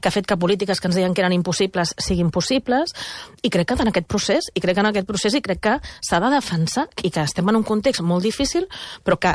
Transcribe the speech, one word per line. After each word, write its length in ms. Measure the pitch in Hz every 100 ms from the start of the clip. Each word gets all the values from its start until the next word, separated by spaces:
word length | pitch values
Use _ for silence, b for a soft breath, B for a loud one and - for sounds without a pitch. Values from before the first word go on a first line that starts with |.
que 80 | 196
ha 20 |
fet 140 | 202
que 140 | 190 190
polítiques 420 | 175 196 196 185
que 80 | 180
ens 60 | 180
deien 160 | 185
que 80 | 180
eren 140 | 185
impossibles 580 | 180 180 165 190 190 170 -
siguin 320 | - 185 170
possibles, 640 | 180 160 262 - 247 320 - B B B B
i 80 | 240
crec 180 | 170 170
que 60 | 247
en 60 | 226
aquest 180 | 185 170
procés, 400 | 208 - 240 -
i 60 | -
crec 140 | 180 185
en 80 | 214
aquest 200 | 208 190
procés, 280 | 208 214
i 80 | 262
crec 180 | - 185
que 160 | 214 220 B B
s'ha 200 | - 175
de 100 | 220
defensar, 560 | 285 - 165 160 - 302 -
i 80 | 180
que 100 | 165
estem 260 | 147 - 180
en 60 | 220
un 80 |
context 360 | 214 214 208 -
molt 220 | 170 175
difícil, 420 | 208 214 370 339 370 B B B
però 140 | - 180
que 140 | 180